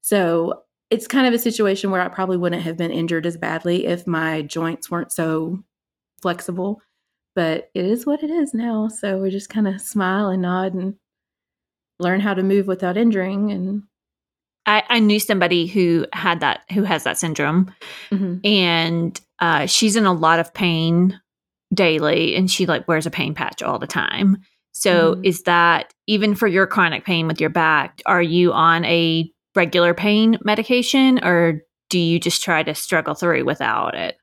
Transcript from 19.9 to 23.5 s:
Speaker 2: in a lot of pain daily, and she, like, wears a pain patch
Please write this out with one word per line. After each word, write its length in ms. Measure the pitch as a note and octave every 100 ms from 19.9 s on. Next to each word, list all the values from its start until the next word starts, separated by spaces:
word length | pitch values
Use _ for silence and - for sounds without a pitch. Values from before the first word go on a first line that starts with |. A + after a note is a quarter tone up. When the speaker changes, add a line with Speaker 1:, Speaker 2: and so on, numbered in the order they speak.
| G#3
Speaker 2:
in 100 | G3+
a 60 |
lot 260 | F3 D#3+ E3
of 160 | E3
pain 640 | - F3+ E3 E3 E3+ F#3 F#3 _ _ _ _ _
daily, 600 | F3+ E3+ D#3 D3+ - D#3+ D#2+
and 140 | F#3
she, 160 | - F3
like, 200 | D#3 -
wears 180 | D#3+
a 60 | D#3+
pain 240 | - D3
patch 280 | D3 -